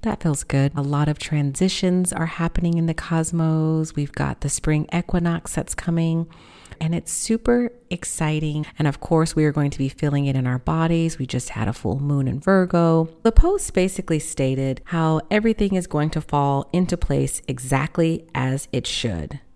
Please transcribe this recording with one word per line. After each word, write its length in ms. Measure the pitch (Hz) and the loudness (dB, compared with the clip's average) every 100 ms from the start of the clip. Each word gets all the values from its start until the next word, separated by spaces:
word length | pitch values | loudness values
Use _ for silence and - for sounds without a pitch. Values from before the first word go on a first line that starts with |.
"That 180 | 226 214 | -4 -2
feels 220 | 165 143 | -2 -2
good." 280 | - 139 139 - | -2 0 0 0
A 80 | |
lot 260 | 139 143 147 | -2 0 0
of 80 | 147 | -2
transitions 960 | - 151 143 135 185 - 185 180 180 | -2 -2 -2 0 0 2 0 2 0
are 140 | - 160 | -2 -6
happening 500 | - 170 - 170 170 | -2 -2 0 0 0
in 80 | 165 | 0
the 80 | |
cosmos. 1000 | 160 - 165 160 170 160 160 156 160 156 - | -2 -2 -2 0 0 2 2 2 0 -2 -4
We've 160 | 143 | -4
got 300 | - 139 - | -2 -4 -4
the 80 | 143 | -4
spring 380 | - - 151 151 | -2 0 0 0
equinox 640 | 175 - 175 170 165 - - | -4 0 0 0 -2 -4 -6
that's 180 | - | -6
coming, 540 | - - 165 165 165 165 - - - - - | -6 -2 0 0 0 -4 -10 -20 -20 -20 -6
and 140 | 160 | -4
it's 180 | 170 - | -4 -4
super 600 | - - 226 - 240 240 - _ | -8 -2 0 2 2 0 -6 _
exciting. 800 | 180 - - 156 156 156 151 151 - | -8 -8 -4 -2 0 -2 -4 -6 -2
And 100 | 156 | -2
of 120 | 139 | -2
course, 360 | - 160 160 - | 0 2 2 2
we 100 | 151 | 2
are 60 | |
going 200 | 147 143 | 2 -2
to 80 | - | 0
be 100 | 135 | -4
feeling 380 | - 147 143 143 | -2 0 0 0
it 80 | 135 | 0
in 100 | 127 | 0
our 140 | 127 | -2
bodies. 580 | - 160 165 170 165 - | -2 0 2 2 0 -2
We 80 | 131 | -4
just 240 | 165 - | -4 -6
had 180 | - 110 | -4 -4
a 60 | |
full 260 | 117 104 135 | -4 -4 -2
moon 280 | 143 143 131 | 0 0 0
in 120 | 139 | -2
Virgo. 720 | 165 190 180 175 170 165 165 - | 2 4 4 4 4 4 2 0
The 80 | 226 | 6
post 420 | 226 339 392 - | 8 8 4 0
basically 460 | - 185 185 - 156 | 0 0 -2 -2 -2
stated 600 | - - 131 135 135 131 - | -2 -2 0 0 -2 -4 -4
how 360 | 170 160 160 - | 0 2 0 2
everything 420 | 214 226 220 202 | 0 2 2 0
is 140 | 190 175 | 0 -2
going 240 | 151 156 | -2 0
to 100 | 156 | -2
fall 480 | - 147 139 139 - | -2 0 2 0 0
into 260 | 175 180 170 | 0 0 0
place 440 | - 139 135 - - | 0 0 0 -4 -6
exactly 800 | 127 127 135 156 - 165 165 - 135 | -8 -2 -2 0 0 0 0 -6 -4
as 320 | 131 135 - | -2 -2 -4
it 140 | 127 - | -6 -4
should 540 | - 120 87 73 143 - | -4 -4 -4 -8 -12 -16